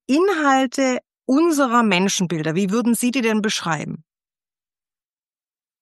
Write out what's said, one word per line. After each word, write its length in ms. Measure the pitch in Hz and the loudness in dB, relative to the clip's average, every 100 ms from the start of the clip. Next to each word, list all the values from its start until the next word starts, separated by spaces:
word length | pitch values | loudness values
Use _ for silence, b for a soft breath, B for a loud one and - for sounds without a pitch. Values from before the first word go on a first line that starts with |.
| - | -2
Inhalte 920 | 277 392 330 285 262 262 - 262 247 _ _ | 0 2 2 2 2 0 -2 -2 -2 _ _
unserer 580 | - 262 339 294 262 240 | -2 2 2 2 2 2
Menschenbilder? 720 | 220 180 196 - 170 165 156 | 2 2 0 0 -2 -2 -2
Wie 160 | 160 196 | -2 0
würden 240 | 226 233 | 0 0
Sie 160 | 233 247 | 0 0
die 120 | 262 | 0
denn 180 | 226 214 | 0 0
beschreiben? 640 | 208 - 175 151 - - _ _ _ _ _ _ _ _ _ _ _ _ _ _ _ _ _ _ | -2 -4 -4 -6 -6 -12 _ _ _ _ _ _ _ _ _ _ _ _ _ _ _ _ _ _